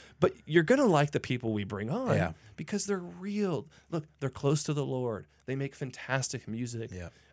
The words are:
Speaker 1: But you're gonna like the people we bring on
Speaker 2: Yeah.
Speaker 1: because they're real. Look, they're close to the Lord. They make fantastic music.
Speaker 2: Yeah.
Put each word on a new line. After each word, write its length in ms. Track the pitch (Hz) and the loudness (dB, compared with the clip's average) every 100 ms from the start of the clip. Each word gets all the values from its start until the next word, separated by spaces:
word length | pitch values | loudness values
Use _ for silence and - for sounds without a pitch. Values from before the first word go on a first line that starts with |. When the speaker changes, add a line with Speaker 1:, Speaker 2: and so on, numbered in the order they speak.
| - - | -20 0
Speaker 1:
But 140 | 185 - | 0 0
you're 180 | - 160 | 2 4
gonna 220 | 156 262 | 6 6
like 280 | 254 156 147 | 6 6 4
the 60 | 135 | 0
people 340 | - 127 113 | -2 -2 0
we 100 | 107 | -2
bring 240 | 98 101 110 | -2 -4 -4
on 280 | 202 262 - | -2 2 2
Speaker 2:
Yeah. 160 | 85 82 - - | 2 -4 -14 -14
Speaker 1:
because 280 | 156 202 | -6 -4
they're 140 | 196 196 | -2 -4
real. 680 | 175 175 196 208 196 139 - - _ | -6 -10 -6 -2 0 -2 -6 -14 _
Look, 140 | 165 151 _ | -6 -6 _
they're 80 | 135 | -6
close 340 | - 139 151 | -2 2 2
to 100 | - | 0
the 100 | 147 | -2
Lord. 420 | 135 131 123 101 - _ - | -2 -2 -2 -4 -8 _ -6
They 100 | 135 | -4
make 180 | 139 | -4
fantastic 720 | - 135 - - 131 127 123 - | -6 -10 -8 -4 -2 -2 -6 -8
music. 440 | 113 120 117 113 | -6 -6 -6 -8
Speaker 2:
Yeah. 160 | 90 85 - _ | -10 -12 -14 _